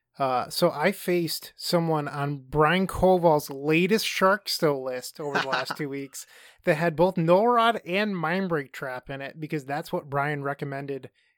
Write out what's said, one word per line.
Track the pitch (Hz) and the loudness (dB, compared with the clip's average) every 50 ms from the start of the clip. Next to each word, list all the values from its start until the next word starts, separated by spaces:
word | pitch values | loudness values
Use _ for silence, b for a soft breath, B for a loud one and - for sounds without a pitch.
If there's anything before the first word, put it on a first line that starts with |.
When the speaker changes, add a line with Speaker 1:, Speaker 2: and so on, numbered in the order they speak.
| _ _ _ - | _ _ _ -4
Speaker 1:
Uh, | 139 131 127 123 104 - | -2 -2 0 -2 -2 -4
so | - - 175 175 - | -2 0 0 0 2
I | 151 147 143 | 2 -2 -2
faced | - - - - 180 175 170 156 - - - - - | -2 -2 -4 -2 -2 -2 -2 -4 -6 -8 -10 -14 -16
someone | - - - - 175 170 165 160 151 143 143 | -12 -6 -2 0 0 0 0 0 -2 -2 -4
on | 139 143 139 143 143 139 131 131 | -6 -4 -4 -4 -6 -6 -8 -4
Brian | 143 151 156 151 170 185 190 175 | 2 4 4 4 4 2 0 0
Koval's | - - 175 185 185 180 165 170 156 151 - - | 0 2 4 6 6 6 6 4 4 4 2 -4
latest | 143 135 139 151 156 165 180 190 214 214 - | -10 -6 0 2 2 4 4 4 2 2 0
Shark | - - - 196 190 196 202 - - | -2 -2 2 2 4 2 2 -2 -6
Still | - - - 156 143 135 131 | -4 0 0 0 0 0 -2
list | 131 127 123 123 - - - | -6 -6 -8 -8 -12 -12 -10
over | 156 147 143 180 | -8 -4 -4 -4
the | 147 | -2
last | 135 131 139 131 - 147 | -2 -2 -4 -4 -4 -6
Speaker 2:
<laughs> | |
Speaker 1:
two | - 156 139 | -6 -6 -6
weeks | 139 139 139 139 - - - B B B B B B B B | -6 -8 -10 -10 -14 -16 -18 B B B B B B B B
that | 180 160 | 0 0
had | 147 170 175 156 | 2 2 0 2
both | 139 170 190 185 | 4 4 4 4
Null | 175 165 160 175 190 220 | 2 4 6 6 6 6
Rod | 240 240 233 226 233 226 208 - | 6 4 4 4 4 2 0 -2
and | 165 175 196 214 214 196 | -4 -2 -2 -2 -2 -2
Mindbreak | 180 160 156 175 190 196 185 170 151 139 131 - | -2 -2 -2 0 -2 -2 -2 -2 -4 -4 -6 -10
Trap | - 151 135 127 127 - - | -10 -10 -8 -8 -10 -10 -10
in | 139 135 | -10 -10
it, | 139 139 - 160 | -10 -12 -12 -12
because | 156 147 160 156 131 | -10 -6 -6 -6 -6
that's | 135 139 151 165 - - | -6 -6 -6 -6 -6 -6
what | 180 - 147 | -8 -6 -4
Brian | 139 143 139 143 151 143 139 | -2 -2 -2 -2 -2 -4 -4
recommended | 139 143 - 151 139 139 139 143 139 139 135 127 - _ _ _ _ _ | -4 -6 -6 -6 -8 -8 -8 -8 -8 -8 -10 -10 -14 _ _ _ _ _